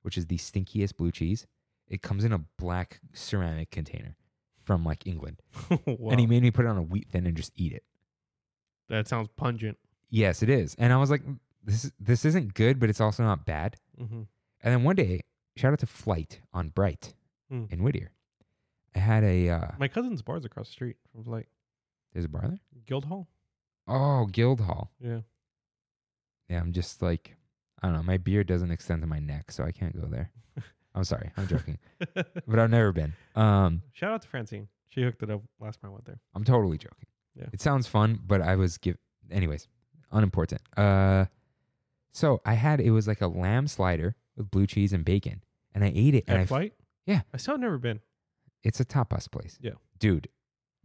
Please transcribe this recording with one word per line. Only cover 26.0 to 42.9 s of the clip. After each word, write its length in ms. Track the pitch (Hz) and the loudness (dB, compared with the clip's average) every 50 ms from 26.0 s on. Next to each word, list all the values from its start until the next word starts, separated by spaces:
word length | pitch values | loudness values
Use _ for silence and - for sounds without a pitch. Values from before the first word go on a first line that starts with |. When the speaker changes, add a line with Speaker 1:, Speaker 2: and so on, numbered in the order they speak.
| _ _ _ _ _ _ _ _ _ _ | _ _ _ _ _ _ _ _ _ _
Speaker 1:
Yeah, 120 | 87 85 | -6 -4
I'm 120 | 85 87 87 | -4 -2 -2
just 300 | 90 87 - - - - | -4 -4 -6 -6 -4 -2
like, 340 | 90 85 80 - - - _ _ _ _ _ _ _ _ _ - | -2 -2 -2 -4 -12 -20 _ _ _ _ _ _ _ _ _ -2
I 40 | 95 | -2
don't 80 | 85 | 0
know. 60 | 80 80 | 0 0
My 140 | 90 92 | 0 0
beard 300 | 95 90 90 95 104 101 | 0 0 0 0 0 2
doesn't 240 | 85 92 87 90 87 | 2 0 0 0 -2
extend 320 | 85 82 - - 85 80 78 | -4 -6 -4 -4 -4 -2 -2
to 40 | |
my 120 | 80 78 76 | -4 -4 -4
neck, 320 | 73 73 71 73 - - - | -6 -6 -8 -8 -10 -12 -8
so 100 | - 67 | -6 -6
I 80 | 78 90 | -6 -4
can't 260 | - 92 82 - - | -6 -6 -6 -6 -8
go 60 | 78 76 | -8 -8
there. 220 | - - - - _ - _ _ _ | -6 -6 -8 -10 _ -20 _ _ _
Speaker 2:
<laughs> 380 | - - - _ _ _ _ _ | -16 -16 -16 _ _ _ _ _
Speaker 1:
I'm 100 | - 95 | -6 -4
sorry. 260 | - - - - - - | -2 -4 -6 -6 -10 -8
I'm 100 | - 98 | -6 -4
joking. 320 | 92 90 - - - 76 - _ | -2 -2 -4 -4 -4 -10 -10 _
Speaker 2:
<laughs> 300 | _ _ _ 180 - _ - 175 - _ 175 - | _ _ _ -12 -8 _ -6 -6 -6 _ -14 -6
Speaker 1:
But 120 | - 110 113 | 0 2 4
I've 120 | 113 117 | 4 4
never 220 | 113 117 113 101 90 | 4 4 4 4 2
been. 200 | 82 78 76 80 - _ _ _ | 0 -2 -4 -6 -10 _ _ _
Um, 460 | 110 110 107 101 98 98 87 85 85 - - _ | 2 4 6 6 6 4 4 2 0 -4 -8 _
Speaker 2:
Shout 200 | - - 196 220 | -8 -6 -4 -4
out 100 | 226 - | -6 -8
to 60 | - | -8
Francine. 400 | - 131 113 107 113 101 104 104 _ _ _ _ | -10 -10 -10 -8 -12 -14 -14 -16 _ _ _ _
She 120 | - 127 123 | -4 -2 -2
hooked 200 | 123 113 - - | -2 -2 -4 -6
it 80 | 104 | -6
up 120 | 107 101 107 - _ _ | -6 -8 -8 -14 _ _
last 200 | 110 107 104 - | -14 -14 -14 -14
time 100 | - 101 | -16 -18
I 40 | 98 | -18
went 100 | 101 - | -18 -18
there. 160 | - - - _ _ _ | -18 -20 -20 _ _ _
Speaker 1:
I'm 100 | 101 107 | -2 2
totally 340 | 123 127 120 107 92 78 76 | 4 4 4 4 2 0 -2
joking. 280 | - - - _ - _ _ _ _ _ _ | -6 -12 -20 _ -20 _ _ _ _ _ _
Speaker 2:
Yeah. 100 | - - - - | -16 -14 -12 -10
Speaker 1:
It 80 | 104 | -2
sounds 260 | - 151 143 135 123 - | 0 2 2 2 0 2
fun, 320 | - 110 104 110 113 107 - | 4 4 4 4 4 0 0
but 160 | - 104 95 | 2 2 4
I 140 | 82 85 95 | 4 4 4
was 220 | 95 95 90 - - | 4 4 2 0 -2
give-, 200 | - 92 82 - _ _ _ _ _ - | -4 -4 -4 -4 _ _ _ _ _ -4
anyways, 360 | 82 98 92 80 73 73 - _ _ _ _ _ _ - _ _ - | -2 0 0 0 -2 -4 -10 _ _ _ _ _ _ -20 _ _ 2
unimportant. 500 | 107 110 92 - - 80 - - - - _ - | 2 2 4 2 0 0 0 -2 -8 -10 _ 0
Uh, 480 | - 104 101 98 95 95 95 95 95 95 92 - _ _ _ _ _ _ _ _ _ _ _ _ _ _ _ _ | 2 4 4 6 6 6 6 6 4 4 2 -2 _ _ _ _ _ _ _ _ _ _ _ _ _ _ _ _
so 280 | - - 151 131 - - | 0 4 4 4 2 2
I 100 | 101 110 | 0 2
had, 260 | 110 117 151 151 143 | 2 4 4 2 4
it 100 | - 117 | 4 4